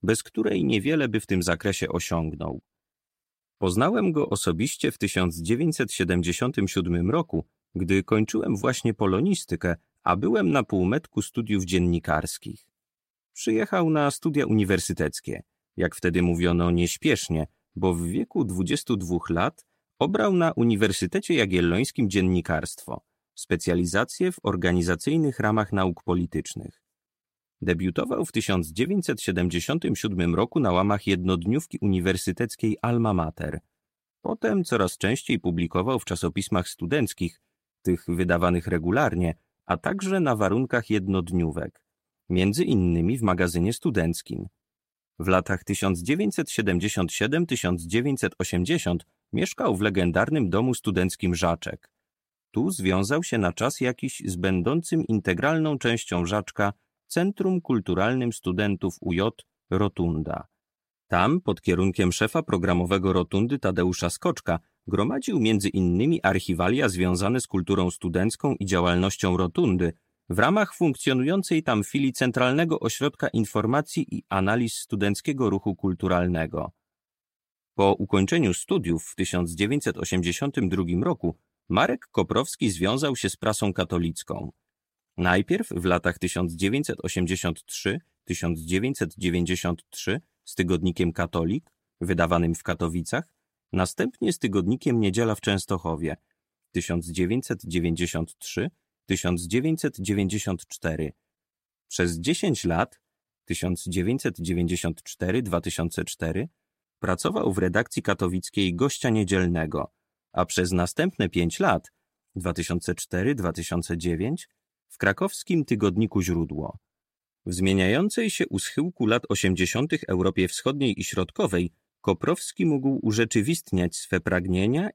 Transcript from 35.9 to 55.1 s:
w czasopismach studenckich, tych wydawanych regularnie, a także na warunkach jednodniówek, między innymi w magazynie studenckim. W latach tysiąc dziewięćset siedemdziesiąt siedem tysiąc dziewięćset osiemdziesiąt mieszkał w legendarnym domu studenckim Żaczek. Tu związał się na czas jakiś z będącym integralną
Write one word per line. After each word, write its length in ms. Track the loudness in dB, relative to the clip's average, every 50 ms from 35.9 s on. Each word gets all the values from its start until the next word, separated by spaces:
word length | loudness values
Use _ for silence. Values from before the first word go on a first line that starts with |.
| 0 -2
w 60 | -2
czasopismach 640 | -4 -4 -2 -2 -2 -2 -2 -4 0 0 -2 -2 -2
studenckich, 720 | -6 -8 -4 -2 0 0 0 0 -2 -4 -6 -6 -6 _ _ _ _ _ _ _ _ _
tych 240 | 0 0 0 0 0 -4
wydawanych 600 | -2 0 2 2 2 4 4 4 2 2 0 0
regularnie, 680 | -2 -2 0 0 0 2 2 0 0 0 0 0 -2 _ _ _ _ _ _
a 120 | -4 -4 -2
także 420 | -2 -4 -4 -2 -2 -2 0 0
na 160 | 2 0 2
warunkach 540 | 2 2 2 2 2 0 0 -2 -2 -2 0
jednodniówek, 960 | 0 0 2 2 0 0 0 0 0 0 0 0 -2 -4 -8 -8 -10 _ _ _ _ _ _ _ _ _ _ -2
między 340 | 2 2 4 4 2 2 2
innymi 540 | 2 4 4 4 4 4 4 2 2 0 0
w 40 |
magazynie 520 | 0 0 2 2 2 2 2 2 0 0 0
studenckim. 720 | 0 -2 -2 0 2 0 0 0 -4 -6 -10 -10 -10 -10 -12 _ _ _ _ _ _ _ _ _ _ _ _ _ -8
W 80 | 0 2
latach 360 | 2 2 2 2 -4 -4 -2
tysiąc 360 | -4 -4 0 2 0 0 0
dziewięćset 520 | 0 -2 0 0 0 -2 0 -2 -4 -2
siedemdziesiąt 600 | -2 -2 0 2 2 2 0 0 0 0 -2 -2
siedem 340 | 0 -2 -2 0 2 0 0
tysiąc 380 | 0 -2 -2 0 0 -2 -2 -2
dziewięćset 500 | -2 0 0 2 2 -2 0 -2 -4 -2 -2
osiemdziesiąt 640 | -6 -2 0 0 0 2 0 0 0 0 -2 -2 -4 _ _ _ _ _ -2
mieszkał 420 | -2 -2 -2 -2 -2 0 0 0
w 60 | 2
legendarnym 680 | 2 0 2 2 2 2 4 2 2 2 2 0 0 2
domu 240 | 2 0 0 0 -2
studenckim 600 | -2 -2 -2 0 0 0 0 -2 -2 -2 -2 0
Żaczek. 560 | 2 2 0 0 0 -4 -10 -12 -12 _ _ _ _ _ _ _ _ _ _ _ _ _ _
Tu 200 | -4 -2 -2 -2
związał 520 | -2 0 0 2 2 2 2 2 0 -2 -2
się 140 | -2 0 2
na 160 | 2 0 0
czas 280 | 0 -2 -2 0 0
jakiś 420 | -2 -2 -2 -2 -6 -8 -8 -6 -8
z 100 | -6 -6
będącym 680 | -2 0 2 2 2 2 2 0 0 -2 0 0 0 0
integralną 680 | 2